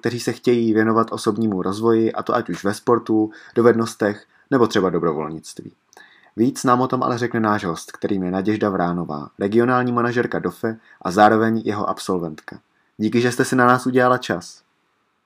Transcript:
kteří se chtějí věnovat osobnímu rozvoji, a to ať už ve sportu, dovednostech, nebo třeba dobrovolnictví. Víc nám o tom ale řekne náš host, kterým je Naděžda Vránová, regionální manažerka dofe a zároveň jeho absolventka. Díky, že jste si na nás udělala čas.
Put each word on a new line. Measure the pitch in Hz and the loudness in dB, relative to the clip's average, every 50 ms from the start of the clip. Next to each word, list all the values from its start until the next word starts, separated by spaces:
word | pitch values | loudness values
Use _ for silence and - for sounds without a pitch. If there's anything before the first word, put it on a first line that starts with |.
kteří | - 117 113 120 | -4 -4 -4 -4
se | - - 117 | -6 -6 -6
chtějí | - - - 123 120 117 113 107 | -2 0 2 2 2 2 2 2
věnovat | 107 110 113 110 113 113 113 104 | 2 2 4 4 2 2 0 -2
osobnímu | 110 - 117 104 110 113 110 101 92 87 | -4 -2 -2 -2 0 -2 -2 -2 -2 -2
rozvoji, | 92 95 104 110 117 113 113 113 110 - | -4 -4 0 2 2 2 4 2 0 -2
a | - - | -4 -4
to | - 110 | -2 -2
ať | 120 110 - | -2 -2 -4
už | 87 82 - | -8 -4 -4
ve | 98 95 | -4 -4
sportu, | - - - 120 113 - - 110 110 107 107 - - - - - | -2 0 0 0 0 0 0 0 0 0 0 -4 -12 -20 -6 -2
dovednostech, | 120 113 120 113 113 113 110 - - 113 104 104 - - _ _ _ _ _ | 4 4 4 4 4 0 -4 -2 -2 -2 -2 -2 -4 -10 _ _ _ _ _
nebo | 139 135 117 | 2 2 2
třeba | 110 - 110 92 92 | 4 2 0 0 0
dobrovolnictví. | 85 87 85 85 76 76 78 78 80 78 73 - - - - - - _ _ _ _ - - - _ _ _ _ _ | 0 0 0 0 -2 -2 -6 -8 -8 -12 -14 -16 -20 -18 -20 -20 -20 _ _ _ _ -20 -20 -20 _ _ _ _ _
Víc | 101 113 127 135 - - | 0 0 0 0 0 2
nám | 131 123 123 | 2 2 2
o | 127 123 | 2 0
tom | - 127 123 | 0 -2 0
ale | 127 123 117 | -2 -2 -2
řekne | 120 117 - 117 | -4 -2 -2 0
náš | 110 107 104 104 101 | 2 2 0 0 0
host, | 92 82 78 - - - | -4 -6 -6 -8 -16 -16
kterým | - - 101 104 95 92 | -8 -4 -4 -2 -2 -2
je | 90 | -2
Naděžda | 90 95 95 104 107 104 107 104 | -2 -2 0 0 0 0 0 0
Vránová, | 95 92 87 87 87 87 85 73 76 73 71 - - - | 0 0 -2 -2 -2 -4 -6 -6 -8 -10 -10 -14 -8 -6
regionální | 98 101 104 117 120 123 127 123 123 123 120 | -4 0 2 2 2 2 2 0 0 0 -2
manažerka | 120 117 120 120 123 117 120 - 85 | -2 -2 0 0 0 -2 -2 -2 -4
dofe | 85 90 87 - - 113 113 110 _ _ - _ - | -4 -4 -6 -4 -6 -6 -6 -6 _ _ -20 _ -8
a | 92 | -2
zároveň | 87 101 104 107 110 110 113 113 113 113 104 | 4 6 8 8 8 6 4 2 0 -2 -2
jeho | - 104 104 101 - | -4 -4 -4 -4 -4
absolventka. | 92 - - - 95 90 85 82 78 76 - - - - _ _ _ _ _ _ _ - | -4 -6 -4 -4 -4 -4 -4 -6 -10 -12 -16 -18 -18 -18 _ _ _ _ _ _ _ -4
Díky, | 107 107 107 117 | -4 0 0 2
že | 120 123 120 | 0 0 0
jste | - 131 | 0 -2
si | - - | 0 2
na | 131 123 | 2 2
nás | 120 123 127 127 | 2 2 0 -4
udělala | 131 127 127 123 127 127 123 | 0 0 2 4 4 2 0
čas. | - - 98 87 87 - - - _ _ _ _ _ _ _ _ _ _ _ _ _ | 0 -4 -6 -6 -6 -12 -20 -20 _ _ _ _ _ _ _ _ _ _ _ _ _